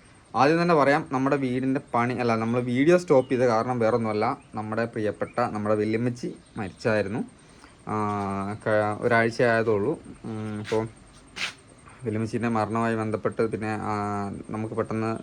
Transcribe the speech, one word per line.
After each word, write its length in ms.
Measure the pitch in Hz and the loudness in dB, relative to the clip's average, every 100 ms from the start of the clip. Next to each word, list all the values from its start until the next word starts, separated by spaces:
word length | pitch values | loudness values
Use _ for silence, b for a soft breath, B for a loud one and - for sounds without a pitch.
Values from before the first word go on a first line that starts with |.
| b b b 113 | b b b 2
ആദ്യം 180 | 139 165 | 4 4
തന്നെ 140 | 175 156 | 4 4
പറയാം, 240 | 135 151 - 131 | 6 4 0 -2
നമ്മുടെ 240 | 135 147 131 | 0 0 0
വീടിൻ്റെ 380 | 127 131 135 - 120 | -2 0 -2 0 0
പണി 220 | 120 120 120 | 0 0 0
അല്ല, 100 | 113 | 0
നമ്മൾ 160 | 113 123 123 | 0 0 0
വീഡിയോ 260 | 123 151 180 180 | 2 4 4 6
സ്റ്റോപ്പ് 260 | 135 131 | 4 4
ചെയ്ത 140 | 127 123 | 2 4
കാരണം 260 | 110 123 123 110 | 2 0 2 2
വേറൊന്നുമല്ല, 400 | 120 113 107 117 135 - 110 | 2 0 0 -2 -4 -8 -10
നമ്മുടെ 260 | 107 110 117 117 | -6 -4 -4 -2
പ്രിയപ്പെട്ട 420 | 104 101 104 - 120 107 | -4 -4 -6 -2 -2 -2
നമ്മുടെ 220 | 104 107 | 0 0
വല്യമ്മച്ചി 480 | 107 110 123 120 - - - - | 2 0 -2 -2 -8 -10 -16 -10
മരിച്ചായിരുന്നു. 640 | 90 - 120 107 98 123 - - B B B B - | -10 -4 0 0 0 -4 -8 -12 B B B B -8
ആ, 20 | 107 104 104 98 98 98 107 113 | -4 -2 -2 -4 -4 -6 -4 0
ക-, 260 | 107 104 104 117 | 2 2 0 2
ഒരാഴ്ച 340 | 117 113 113 120 | 2 2 2 2
ആയതേ 200 | 113 113 104 | 4 2 2
ഉള്ളൂ. 180 | 113 - - - 117 | 0 -4 -10 -14 -10
ഉം, 240 | 110 107 107 107 | -8 -6 -8 -2
അപ്പോൾ 180 | 110 110 - - - - - - - - - - - 117 | -2 -2 -10 -20 -20 -18 -10 -10 -10 -20 -20 -20 -8 -4
വല്യമ്മച്ചീൻ്റെ 440 | 107 110 117 117 110 | -2 -2 -2 0 0
മരണവുമായി 400 | 104 113 117 113 | 0 0 0 0
ബന്ധപ്പെട്ട് 420 | 110 107 107 - 113 | -2 -2 -4 -2 -2
പിന്നെ, 180 | 107 107 107 101 | -2 -4 -4 -4
ആ, 20 | 104 104 104 101 - - | -4 -2 -4 -6 -8 -8
നമുക്ക് 220 | 110 110 113 | -6 -4 -4
പെട്ടെന്ന് 300 | 107 110 110 113 | -4 -2 -2 -4